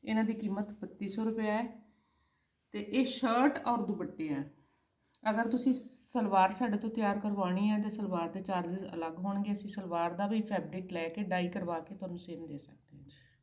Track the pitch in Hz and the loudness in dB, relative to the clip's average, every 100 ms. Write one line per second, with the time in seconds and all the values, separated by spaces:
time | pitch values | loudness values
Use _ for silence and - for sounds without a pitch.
0 | 220 220 220 214 208 196 208 - 185 - | 0 2 2 0 -2 -2 -4 -6 -12 -6
1 | 202 208 220 226 214 214 233 - - _ | -6 -2 -2 0 0 0 -2 -8 -20 _
2 | _ _ _ _ _ _ _ 208 208 254 | _ _ _ _ _ _ _ -8 0 2
3 | 247 - 254 240 277 285 - 240 190 202 | 2 2 2 6 6 4 0 0 0 -2
4 | - - 156 139 143 - _ _ _ _ | -4 -4 -2 -2 -4 -10 _ _ _ _
5 | _ _ 220 214 233 247 269 247 - - | _ _ 0 2 2 2 4 2 -2 -14
6 | - 247 208 190 190 202 247 208 226 226 | -4 0 4 6 6 4 0 0 0 0
7 | 208 202 208 202 185 180 208 214 208 208 | 0 2 0 0 2 4 4 4 0 -2
8 | 196 175 170 190 185 185 170 185 196 170 | -2 0 0 -4 -2 -2 0 -4 -4 -4
9 | 165 165 190 202 208 202 - - 185 170 | -6 -4 -2 0 0 -2 -4 -8 -2 0
10 | 170 175 202 220 214 196 156 185 185 175 | 0 0 0 0 0 -2 -2 -8 -4 -4
11 | 165 208 190 180 180 180 175 165 165 185 | -4 -4 0 0 0 -2 -2 -4 -6 -10
12 | 185 175 - 165 165 143 - - _ 143 | -8 -8 -8 -10 -8 -12 -14 -20 _ -20
13 | - 139 - _ | -20 -20 -20 _